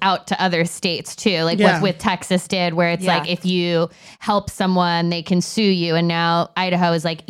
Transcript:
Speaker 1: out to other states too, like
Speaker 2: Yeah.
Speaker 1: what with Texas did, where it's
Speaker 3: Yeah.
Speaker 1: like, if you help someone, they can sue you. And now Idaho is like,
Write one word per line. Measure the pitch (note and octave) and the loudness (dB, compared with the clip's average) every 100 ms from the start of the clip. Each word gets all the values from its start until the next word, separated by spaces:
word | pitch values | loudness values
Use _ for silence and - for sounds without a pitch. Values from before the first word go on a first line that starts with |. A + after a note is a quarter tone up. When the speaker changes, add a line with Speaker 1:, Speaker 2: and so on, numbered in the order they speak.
Speaker 1:
out | F#3+ F3+ - | -2 -2 -2
to | - | -2
other | F#3 E3+ | 0 0
states | E3+ - F#3+ E3 - - | -2 -2 -4 -4 -8 -4
too, | G#3+ E3 | -2 0
like | E3 E3+ | 0 2
Speaker 2:
Yeah. | F#3+ | 2
Speaker 1:
what | F3 | 4
with | F#3+ E3+ | 0 -2
Texas | A3 F3+ - F3+ - | -2 -2 0 -2 0
did, | F#3+ F3 | -2 0
where | E3 E3+ | 0 0
it's | E3+ | 0
Speaker 3:
Yeah. | F#3 D#3 | 0 0
Speaker 1:
like, | D3 | 0
if | F3 | -4
you | F3+ F3+ F3 E3 E3 - - - | -2 0 2 0 0 -6 -20 -10
help | - G#3 G3+ | -2 -2 -2
someone, | - F#3+ F#3 F3 E3+ E3+ | -4 0 2 2 2 0
they | F3 | -2
can | E3 F3+ | 0 0
sue | - - | 0 0
you. | G#3 F#3 E3+ D#3+ | 2 2 2 2
And | E3+ | 2
now | E3+ E3+ E3+ E3 - | 2 2 2 0 -2
Idaho | F#3 F3+ F3+ | 0 2 2
is | E3+ | 2
like, | E3 D#3+ | -2 -6